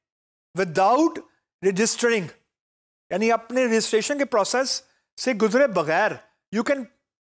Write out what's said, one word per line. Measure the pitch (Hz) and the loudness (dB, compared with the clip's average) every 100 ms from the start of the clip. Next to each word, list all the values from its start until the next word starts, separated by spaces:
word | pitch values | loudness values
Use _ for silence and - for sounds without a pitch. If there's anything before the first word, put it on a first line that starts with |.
| _ _ _ _ _ 170 | _ _ _ _ _ -6
without | 190 156 196 262 330 - - _ _ _ | -2 0 2 4 2 -2 -14 _ _ _
registering, | 190 190 220 - 233 226 156 - _ _ _ _ _ _ - | -2 0 0 0 0 0 -4 -12 _ _ _ _ _ _ -8
यानी | 180 226 | -2 0
अपने | 226 233 247 | 0 0 -2
रजिस्ट्रेशन | 247 226 - 220 214 285 | 2 2 2 0 0 -2
के | |
प्रोसेस | 277 302 285 247 262 - - _ _ - | 0 0 0 0 -2 -4 -8 _ _ -6
से | 254 | -4
गुजरे | 214 220 240 277 | 0 2 4 2
बगैर। | 180 151 165 208 135 - _ _ | 0 0 0 0 -4 -14 _ _
You | 208 240 | -4 -2
can | 277 226 _ _ _ _ | -4 -6 _ _ _ _